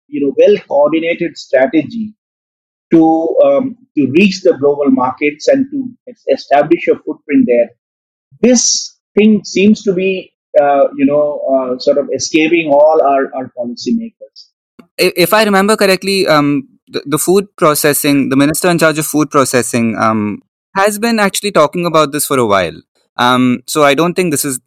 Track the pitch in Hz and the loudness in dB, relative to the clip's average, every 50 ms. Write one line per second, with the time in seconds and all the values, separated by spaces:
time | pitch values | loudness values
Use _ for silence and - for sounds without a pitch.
0 | _ _ 147 143 143 139 127 151 170 196 208 190 - - 143 139 147 147 156 165 | _ _ -6 -4 -4 -2 0 2 4 4 2 2 -2 -2 0 0 0 2 0 -2
1 | 160 165 170 - 170 156 135 - - - 135 127 131 131 - 160 143 120 113 113 | -2 -4 -4 -4 -6 -8 -8 -12 -6 -2 0 0 0 0 0 -2 -2 -4 -6 -10
2 | 107 107 - _ _ _ _ _ _ _ _ _ _ _ _ _ _ _ 165 165 | -10 -10 -14 _ _ _ _ _ _ _ _ _ _ _ _ _ _ _ 2 4
3 | 160 160 160 160 165 160 - 143 143 139 139 139 127 131 - - _ _ - 151 | 4 4 2 0 -2 -2 0 2 2 4 2 0 -2 -4 -8 -14 _ _ -4 -4
4 | 139 123 131 170 208 190 180 - - 175 151 127 139 143 143 143 147 135 131 127 | -2 0 2 2 2 2 0 0 0 0 0 2 0 0 0 0 0 0 0 0
5 | 127 127 - - 147 147 147 - - 147 139 139 135 - 147 139 127 123 - _ | -2 -4 -4 -4 -4 -4 -4 -2 0 0 0 0 0 -4 -6 -10 -10 -10 -14 _
6 | _ 127 120 _ _ - - - - - 135 143 151 156 170 175 - - - - | _ -20 -20 _ _ -4 -4 -4 -2 0 0 0 2 2 0 0 0 0 -2 -2
7 | - - 156 - _ 151 143 135 123 117 120 120 117 113 _ _ _ _ _ _ | -4 -12 -12 -12 _ -2 0 2 2 2 2 0 0 -2 _ _ _ _ _ _
8 | _ _ _ _ _ _ _ _ - 240 254 233 - - - - - - _ _ | _ _ _ _ _ _ _ _ 2 2 2 2 2 0 -2 -4 -6 -10 _ _
9 | _ _ - 202 214 220 214 202 - - - 180 196 214 214 - - 220 180 185 | _ _ 0 2 4 4 2 2 -2 -4 -2 2 2 4 2 2 0 -4 -4 -2
10 | 190 190 190 185 - - _ _ _ _ - 151 143 143 143 139 131 - - 143 | -2 -4 -4 -6 -10 -14 _ _ _ _ 0 2 2 4 4 2 2 0 0 0
11 | 139 139 147 147 147 147 147 - - 131 135 131 131 127 127 131 - 143 143 143 | 0 0 2 0 0 -2 -4 -6 -4 -2 -2 -2 -2 -4 -8 -4 -2 0 0 0
12 | 139 123 135 127 - - - 156 156 160 175 170 165 151 139 147 151 156 160 156 | -2 -4 -4 -6 -4 -2 0 0 0 2 0 0 0 2 2 4 4 4 4 2
13 | 139 139 139 135 135 - - 131 131 - - 123 120 120 120 - - 123 117 113 | 2 2 0 0 -2 -4 -6 -10 -12 -10 -10 -10 -10 -10 -10 -8 -6 -4 -4 -4
14 | 113 113 - _ - - _ - - _ _ _ _ _ _ _ _ _ _ - | -6 -8 -16 _ -20 -20 _ -20 -20 _ _ _ _ _ _ _ _ _ _ -4
15 | 175 185 - 175 175 - 214 214 220 208 202 190 196 208 220 208 208 190 185 180 | -2 -2 0 0 0 0 2 0 2 2 0 0 0 0 0 0 0 0 0 0
16 | - 190 196 190 - - 156 147 147 143 143 139 - - _ _ _ _ - - | -2 -4 -2 -2 0 0 2 2 2 0 -2 -4 -6 -10 _ _ _ _ -12 -12
17 | - 143 147 151 - - 185 202 196 - _ - 180 151 147 - - 151 143 - | -8 -4 -4 -2 0 0 0 0 0 -2 _ 0 0 0 2 2 0 0 0 0
18 | - 147 143 139 127 123 135 135 143 147 156 - - 180 170 160 165 160 151 156 | 0 0 0 2 0 0 0 0 0 0 0 -2 -2 0 0 2 2 0 0 -2
19 | 151 - - 147 151 - - 147 127 - - 123 117 - - 120 117 113 110 - | -4 -4 -2 -2 -2 0 0 0 0 0 0 -2 -2 -2 -2 -2 -2 -2 -2 -2
20 | 113 110 110 110 104 104 101 - - _ _ _ _ _ - 196 196 214 208 202 | -2 -2 0 -2 -2 -4 -6 -10 -14 _ _ _ _ _ -4 -2 0 0 -2 -2
21 | 220 233 226 220 208 190 - - - 202 - 170 151 139 - 180 170 175 160 160 | -2 -2 0 0 0 -2 -2 -4 -4 0 2 2 2 2 0 -2 -2 0 2 0
22 | 151 143 143 147 - - 143 131 120 107 101 95 90 80 78 - - _ _ _ | 0 0 -2 -6 -4 -2 -2 0 0 2 2 0 0 -2 -6 -12 -18 _ _ _
23 | _ _ _ - 123 123 127 127 127 123 123 - - - - 156 147 139 139 139 | _ _ _ -2 0 0 2 2 0 0 -2 -4 -6 -6 -2 2 2 2 2 2
24 | 165 175 170 - 185 175 151 131 - 143 127 127 _ | 0 0 -2 -2 -2 -2 -4 -4 -4 -6 -8 -10 _